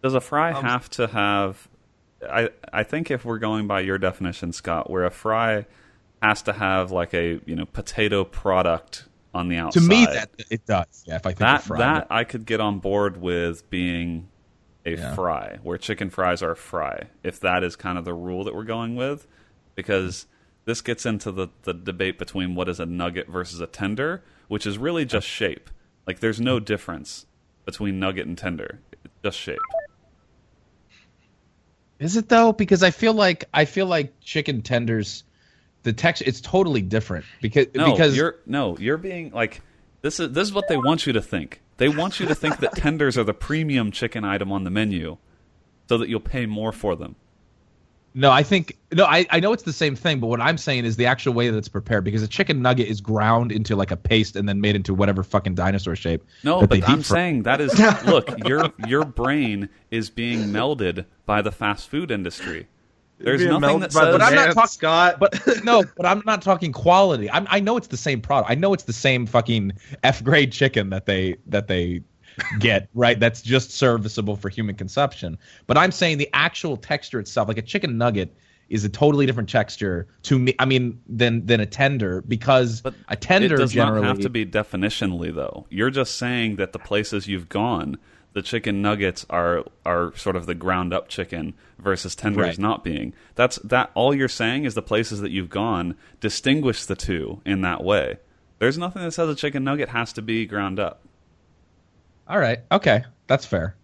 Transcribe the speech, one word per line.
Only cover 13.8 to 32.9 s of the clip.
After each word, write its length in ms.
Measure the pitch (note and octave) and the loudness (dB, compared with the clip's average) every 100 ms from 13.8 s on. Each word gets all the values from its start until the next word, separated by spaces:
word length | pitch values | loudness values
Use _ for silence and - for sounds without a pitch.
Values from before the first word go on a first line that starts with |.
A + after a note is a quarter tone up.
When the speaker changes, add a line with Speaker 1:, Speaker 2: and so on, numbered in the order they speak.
| F2+ E2+ E2+ E2 F2+ _ _ _ _ _ E2+ | -2 -2 -4 -8 -12 _ _ _ _ _ -8
Speaker 1:
a 60 | E2 | -8
Speaker 3:
Yeah. 180 | D2 E2 | -8 -4
Speaker 1:
fry, 440 | F2+ D2+ G1+ G1+ | -2 -4 -8 -12
where 140 | - E2+ | -10 -8
chicken 320 | - G2+ G2 | -6 -6 -6
fries 320 | - F2+ F2 | -2 -2 0
are 80 | F2 | -4
a 40 | E2 | -6
fry, 480 | - F2 D2 G1+ - _ | -8 -6 -6 -8 -14 _
if 160 | F2+ - | -10 -4
that 240 | F#2 F2+ | -2 0
is 120 | F2+ - | -2 -6
kind 220 | F#2+ F2+ | -8 -8
of 80 | F2 | -8
the 80 | |
rule 300 | E2+ F2+ F2+ | -10 -8 -8
that 100 | G2 | -8
we're 100 | F2+ A2 | -10 -8
going 300 | A2+ A2+ A#2+ | -8 -8 -6
with, 320 | C3 D3 _ _ _ _ _ - | -6 -8 _ _ _ _ _ -14
because 520 | F#2 G2 F#2 F2+ - _ _ _ - | -2 -2 -2 -8 -16 _ _ _ -8
this 160 | A#2 | -6
gets 240 | - A#2 B2 | -4 -4 -4
into 260 | G#2 G#2 | -4 -6
the, 160 | F#2+ F#2 _ | -8 -8 _
the 100 | - | -10
debate 460 | E2+ F2+ F2+ F#2+ F#2+ | -8 -8 -4 -4 -4
between 340 | G#2+ G2 F#2 | -10 -6 -6
what 160 | F2+ F2+ | -4 -6
is 100 | E2+ | -6
a 60 | E2+ | -6
nugget 420 | F2 F2 F2 - | -4 -6 -6 -8
versus 320 | F2+ F2 E2+ | -8 -8 -10
a 60 | E2 | -12
tender, 580 | - G2 A2 D3 F#3 _ _ _ | -6 -6 -4 -6 -8 _ _ _
which 180 | G#2 G#2+ | -6 -6
is 100 | G2+ | -4
really 260 | C#3 E3+ C3+ | -4 -2 -2
just 200 | G#2+ - | -4 -4
shape. 440 | - G2 D2 - - _ _ - | -6 -6 -6 -16 -20 _ _ -10
Like, 140 | F#2 | -4
there's 200 | A2+ G#2+ | -4 -2
no 200 | A#2+ B2+ | 0 -2
difference 680 | G#2 G#2 - D#2 D2+ - - _ _ _ - | -2 -6 -6 -14 -14 -18 -20 _ _ _ -16
between 340 | - G#2 F#2+ | -8 -6 -2
nugget 280 | F#2+ F#2+ D2+ | -4 -4 -8
and 100 | F2 | -8
tender. 420 | F#2+ E2 - - _ - | -8 -8 -10 -14 _ -20
It's 100 | - _ | -20 _
just 140 | G2+ - | -8 -8
shape. 180 | - - C6+ E5 D5 _ _ _ _ _ _ _ _ _ _ _ _ _ _ _ _ _ _ _ _ _ | -10 -8 -6 -8 -10 _ _ _ _ _ _ _ _ _ _ _ _ _ _ _ _ _ _ _ _ _
Speaker 3:
Is 180 | D3+ G#3+ | -2 -2
it, 120 | A3 | 4
though? 220 | A#3 A3+ | 6 6
Because 300 | A3 G3+ F#3+ | 4 2 4
I 80 | F#3 | 4